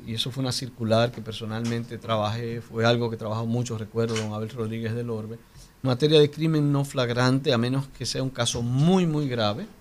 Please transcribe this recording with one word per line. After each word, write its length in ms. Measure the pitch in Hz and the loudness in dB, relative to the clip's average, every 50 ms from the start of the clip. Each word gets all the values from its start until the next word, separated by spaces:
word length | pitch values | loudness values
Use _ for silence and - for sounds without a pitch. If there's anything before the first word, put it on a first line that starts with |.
| - | -10
y 60 | - 113 | -8 -6
eso 180 | 110 - 131 | -6 -6 -6
fue 100 | 117 135 | -4 -4
una 120 | 131 127 123 | -4 -2 -2
circular 580 | - 131 120 - - 117 107 110 113 117 120 | -4 -6 -8 -8 -4 0 2 4 4 4 2
que 100 | 123 113 | 0 -6
personalmente 800 | 107 110 104 - 117 107 110 113 117 117 117 117 117 117 120 110 | -10 -10 -10 -8 -8 -8 -6 -4 -4 -2 -2 -4 -4 -6 -10 -10
trabajé, 640 | - 113 113 107 104 104 107 120 120 117 117 117 | -6 -4 -2 0 0 -2 -2 -4 -6 -6 -6 -8
fue 240 | 113 - 120 113 113 | -10 -6 -2 2 2
algo 240 | 117 120 117 120 113 | 4 4 2 2 -2
que 80 | 113 | -4
trabajó 280 | 110 117 104 107 113 117 | -4 -4 -4 -4 -4 -2
mucho, 320 | 113 113 120 123 120 117 | 0 0 -2 -2 -2 -4
recuerdo, 380 | 110 110 101 - 117 113 113 113 | -6 -8 -4 -2 -2 -2 0 -2
don 180 | 110 107 107 107 | -2 -4 -4 -4
Abel 160 | 107 110 110 | -6 -6 -6
Rodríguez 460 | 131 123 110 107 113 113 113 110 113 | -6 -6 -6 -6 -4 -4 -4 -4 -4
del 140 | 120 120 120 | -4 -4 -6
Orbe, 260 | 113 107 107 107 117 | -6 -6 -8 -10 -12
en 520 | 117 - _ - - - - _ _ - | -14 -16 _ -20 -20 -20 -20 _ _ -2
materia 320 | 131 123 120 151 151 156 151 | -2 2 2 4 6 8 8
de 120 | 147 143 | 6 6
crimen 400 | 147 151 156 160 160 151 147 143 | 4 0 0 2 2 2 2 2
no 140 | 143 139 139 | 2 2 0
flagrante, 680 | 139 - 135 127 117 120 120 123 127 131 135 139 156 127 | 0 0 -2 0 0 2 4 4 4 4 4 2 2 2
a 40 | 117 | 2
menos 280 | 117 123 131 135 135 - | 2 2 0 -2 -4 -4
que 160 | - - 127 | -8 -8 -6
sea 160 | - - 131 131 | -4 -4 -2 -4
un 80 | 131 | -4
caso 320 | - 123 117 113 - 123 120 | -2 -2 -2 -2 0 -2 -2
muy, 420 | 120 127 131 147 170 190 190 180 | 0 2 4 6 6 6 6 4
muy 220 | 165 151 151 147 | 2 2 0 -2
grave, 400 | 131 123 117 107 104 104 151 208 - - - | -2 0 0 0 0 0 -2 -8 -12 -14 -20